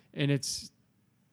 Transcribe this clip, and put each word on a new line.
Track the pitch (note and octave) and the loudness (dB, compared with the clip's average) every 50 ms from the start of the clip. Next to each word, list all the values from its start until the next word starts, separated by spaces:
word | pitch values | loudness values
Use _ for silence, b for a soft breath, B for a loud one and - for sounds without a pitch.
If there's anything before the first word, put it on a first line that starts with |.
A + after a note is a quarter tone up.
| b b - | b b -4
And | - D3 C#3+ | 0 2 2
it's | C#3+ C#3 - - - - - - - _ _ _ _ _ _ _ _ _ _ _ | 2 2 0 -2 -6 -8 -10 -12 -18 _ _ _ _ _ _ _ _ _ _ _